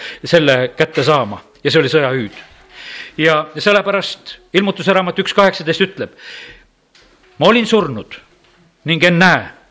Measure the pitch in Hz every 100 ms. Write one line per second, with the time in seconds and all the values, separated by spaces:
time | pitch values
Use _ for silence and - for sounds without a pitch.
0 | - - 131 165 143 127 127 - 160 151
1 | 135 147 107 98 - _ 143 156 135 156
2 | 131 131 101 - - - _ - - -
3 | - - 160 151 156 151 208 202 190 196
4 | - - - - _ 185 196 190 165 190
5 | 180 180 - - 196 - 160 160 190 -
6 | 107 - - - - - _ _ _ _
7 | _ _ _ - 170 233 226 220 160 107
8 | - - _ _ _ _ _ _ 147 160
9 | 175 170 185 139 98 - _